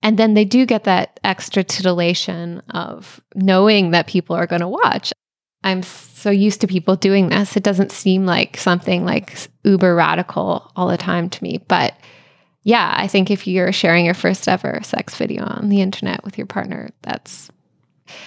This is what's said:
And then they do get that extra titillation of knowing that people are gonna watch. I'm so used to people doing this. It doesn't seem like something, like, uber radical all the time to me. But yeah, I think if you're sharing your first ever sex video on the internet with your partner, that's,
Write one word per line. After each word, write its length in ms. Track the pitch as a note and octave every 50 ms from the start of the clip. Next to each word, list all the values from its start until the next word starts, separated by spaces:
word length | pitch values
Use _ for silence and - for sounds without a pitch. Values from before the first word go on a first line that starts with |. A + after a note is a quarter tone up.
| -
And 160 | G#3+ A3 G3+
then 140 | A3 A3 G#3+
they 100 | G#3+ G#3+
do 200 | G3 A3 B3 C4
get 160 | B3 B3 G#3+ -
that 360 | G3+ F#3 F#3 - - _ - -
extra 400 | G3 F#3 - - - - G3 F#3
titillation 960 | - - - F#3 F#3 F3+ F3 F3 E3+ F3+ - - - F3+ E3+ E3+ E3+ E3+ - - -
of 500 | - - - - - - - - - - _ _ _
knowing 580 | G3 F#3+ F#3+ F#3+ F#3 G3 G#3+ G#3+ G3+ F#3+ E3+
that 140 | E3 E3+ D#3
people 300 | - - F#3+ E3 _ F3
are 100 | E3 E3+
gonna 240 | E3+ F3 F3 F3 F3+
watch. 420 | A3+ F4 A#4 - - - - - - _ _ _ _ _ _ _ _ _ -
I'm 180 | G3 F#3+ F#3
so 480 | F3+ - - - - - - - - G#3
used 300 | G3+ G3+ G3 G#3+ G3 -
to 60 | -
people 300 | F#3 F#3 F#3 D#3+ - F#3+
doing 320 | F#3 - F#3+ G3 G3 F#3+ -
this. 260 | - G3+ G3+ - -
It 80 | G#3 F#3+
doesn't 280 | G#3 G3 F3+ G3 G3
seem 340 | - - - G3 F#3 F#3+ F#3+
like 320 | F#3 F3 - - - -
something, 480 | - - F#3+ F3 F3+ - - F#3 F3 F3
like, 300 | F3+ F#3 - F#3+ - - - - - _ _ _
uber 320 | G#3 G3 F#3 F#3 F3+ F3
radical 760 | E3+ D#3+ D#3 D#3+ E3 F3+ - - E3+ F#3 F#3+ E3+ - - - _
all 140 | - F3+ F3+
the 80 | F3+
time 320 | E3+ - F#3 F3 F3 E3+ F#3
to 120 | - - -
me. 200 | F3+ - - _ _
But 260 | - F3 C#3 - - _ _ - - - _ _ _ _ _ _ _ _ _
yeah, 280 | G#3 A3+ A#3 F#3 - -
I 120 | - G3
think 240 | F#3+ - G3+ F#3+ F#3+
if 160 | G#3 F#3+ -
you're 240 | G3 F3+ F#3 F3+ F3+ F#3+
sharing 320 | - - E3+ E3 F3 F3
your 80 | E3+ F3+
first 340 | - - F3+ F#3+ - -
ever 320 | - F#3 F#3 - - - - A3
sex 320 | - - - - - -
video 280 | - - - - - -
on 260 | - - - - G#3
the 120 | G3+ G3+
internet 420 | F#3+ F#3+ G3 - - F#3+ - - -
with 140 | G3+ F#3+
your 100 | - G#3
partner, 420 | G3 - G3+ G3 G3 - - - - - _
that's, 480 | - - - - _ - - - - - - _ _ _ _ _ _ _ _ _ _ _ - - -